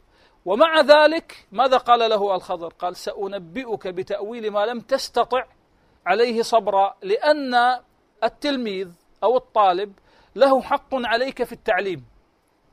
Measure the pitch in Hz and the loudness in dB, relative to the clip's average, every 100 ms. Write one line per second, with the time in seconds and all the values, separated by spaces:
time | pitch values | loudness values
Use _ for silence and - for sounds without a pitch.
0 | _ _ _ _ 175 208 320 311 269 294 | _ _ _ _ -4 2 4 4 6 8
1 | 302 320 - - _ 196 262 254 - 240 | 6 2 -6 -18 _ -2 2 2 4 2
2 | 226 214 202 185 185 180 170 - 180 180 | 2 0 -2 -4 -6 -10 -10 -10 -10 -10
3 | - - 196 202 165 185 247 208 190 180 | -12 -8 -8 -10 -12 -10 -8 -8 -8 -10
4 | 185 202 208 240 214 208 208 240 - 262 | -8 -8 -8 -8 -6 -2 -2 -4 -4 -6
5 | - - 233 254 233 _ _ _ _ _ | -4 -4 -2 -2 -6 _ _ _ _ _
6 | 175 196 247 226 226 226 208 196 196 - | -2 0 0 0 0 0 2 0 0 -2
7 | 190 214 311 302 269 247 240 247 - _ | -4 0 2 0 0 2 2 0 -6 _
8 | _ - 233 - 294 269 226 190 190 175 | _ -6 -6 -4 -4 -4 -6 -8 -10 -14
9 | _ - 202 254 - 220 196 180 208 196 | _ -4 0 0 -2 2 2 2 -4 -12
10 | _ _ _ 196 269 269 - 285 - 262 | _ _ _ 2 4 4 0 -6 -4 -6
11 | 233 233 269 - 240 233 - 185 196 160 | -2 -2 -2 -6 -8 -8 -4 -2 -2 -8
12 | 120 _ _ _ _ _ _ | -12 _ _ _ _ _ _